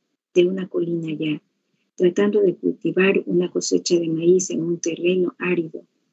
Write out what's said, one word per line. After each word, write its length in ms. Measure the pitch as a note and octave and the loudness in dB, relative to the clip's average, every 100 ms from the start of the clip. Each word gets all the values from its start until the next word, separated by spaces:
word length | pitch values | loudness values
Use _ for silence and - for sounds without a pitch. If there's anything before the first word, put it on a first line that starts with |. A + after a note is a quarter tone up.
| _ _ _ | _ _ _
de 120 | - F3+ | 2 2
una 220 | F#3+ F#3 | 2 -6
colina 400 | F3+ E3+ E3+ D#3+ | -4 -4 -4 -6
allá, 320 | D3+ D#3 D#3 _ _ _ _ _ | -6 -4 -6 _ _ _ _ _
tratando 460 | - F3+ F#3 G#3 G#3 | -2 0 2 2 2
de 160 | G3 - | 2 0
cultivar 680 | F3 E3 E3+ D#3+ F#3+ G3 - | -4 -4 -4 0 2 2 0
una 240 | F3+ F3+ | 0 0
cosecha 460 | F3+ - F3+ - F3 | -2 0 -2 2 0
de 120 | E3 | 0
maíz 420 | D#3+ E3+ F#3 F#3 | 0 4 4 2
en 120 | E3+ | -4
un 160 | E3 E3+ | -4 -4
terreno 580 | E3+ D#3+ F3 F#3 F3 - | -4 -2 0 0 -2 -4
árido, 460 | F3+ F3 D#3+ - - _ _ | -4 -2 -4 -8 -20 _ _